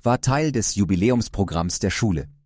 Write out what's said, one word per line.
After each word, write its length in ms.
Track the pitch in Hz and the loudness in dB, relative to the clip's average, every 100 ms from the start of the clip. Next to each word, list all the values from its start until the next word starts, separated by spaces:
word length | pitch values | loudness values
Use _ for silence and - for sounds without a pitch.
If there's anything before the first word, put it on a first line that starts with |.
war 200 | - 123 | 0 0
Teil 320 | - 139 156 | 0 0 0
des 240 | 120 104 - | 0 -2 0
Jubiläumsprogramms 1040 | 95 92 104 123 110 - 95 82 87 - | 0 2 4 2 0 -2 -2 -2 -4 -2
der 100 | 98 | -2
Schule. 380 | - 107 82 73 - | 0 0 0 -4 -16